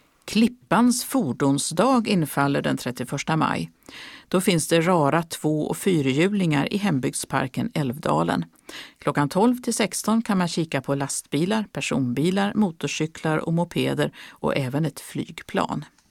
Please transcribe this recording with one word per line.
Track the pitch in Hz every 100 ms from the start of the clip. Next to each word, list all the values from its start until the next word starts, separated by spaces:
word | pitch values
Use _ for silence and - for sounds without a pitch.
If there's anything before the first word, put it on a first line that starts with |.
| _ _
Klippans | - 208 233 - _ 175 247 233
fordonsdag | - 269 165 233 139 139 - 165 233 254 214
infaller | 196 151 - 143 143
den | 147 135
trettioförsta | 127 120 123 139 - 160
maj. | 147 - 165 - - - - - -
Då | 180
finns | 190 175 -
det | 165
rara | 165 180 143 156
två- | 165 - 156 156 -
och | 165
fyrhjulingar | 208 170 135 131 185 208 175 147 -
i | 202
hembygdsparken | 202 143 139 - - 135 135 - -
Älvdalen. | - 139 147 147 151 165 175 170 _ - - - _
Klockan | - 143 143
tolv | 180 233 247
till | 247
sexton | 226 220 - - 226
kan | 226 196
man | 175
kika | - 160 143
på | 127
lastbilar, | 139 139 - - 143 175 220 202
personbilar, | - - 151 127 120 160 190 202
motorcyklar | 208 208 165 147 - 156 - 160 156
och | -
mopeder | 165 175 160 131 139 147 - -
och | - - -
även | 127 143
ett | 160 -
flygplan. | - - - 165 - - 80 - 151 _ _